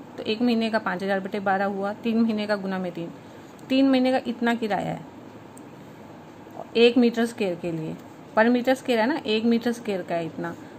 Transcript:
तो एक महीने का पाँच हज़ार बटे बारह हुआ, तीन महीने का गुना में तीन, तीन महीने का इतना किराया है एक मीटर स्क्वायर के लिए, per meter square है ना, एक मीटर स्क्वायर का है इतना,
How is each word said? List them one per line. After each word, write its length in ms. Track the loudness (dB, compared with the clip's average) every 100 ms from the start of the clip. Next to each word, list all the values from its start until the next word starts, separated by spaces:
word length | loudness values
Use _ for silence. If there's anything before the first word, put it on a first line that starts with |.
| -16 -8
तो 60 |
एक 180 | -4 0
महीने 280 | 2 2 2
का 100 | 0
पाँच 240 | 0 -2
हज़ार 160 | 0 0
बटे 200 | -2 -2
बारह 240 | 0 2 0
हुआ, 280 | 0 -4
तीन 280 | -2 0 2
महीने 260 | 2 2 0
का 80 | -2
गुना 240 | -2 -4
में 120 | -4
तीन, 200 | -6 -8 -10 -18 -18 -20 -14 0
तीन 200 | 4 6
महीने 220 | 6 4
का 100 | 2 0
इतना 260 | -2 0 0
किराया 380 | 0 0 -2
है 120 | -4 -10 -18 -18 -18 -18 -18 -18 -18 -18 -18 -18 -18 -20 -20 -16 -16 -4 4
एक 200 | 6 8
मीटर 280 | 4 4 -2
स्क्वायर 300 | 0 -2 -2
के 160 | -4
लिए, 240 | -4 -6 -10 -14 -18 -2 4
per 100 | 4
meter 280 | 4 2 0
square 220 | 2 2
है 100 | 2
ना, 140 | 0 0
एक 180 | 2 4
मीटर 260 | 2 2
स्क्वायर 300 | -2 -4 -4
का 140 | -2 -4
है 100 | -4
इतना, 300 | -6 -8 -10 -14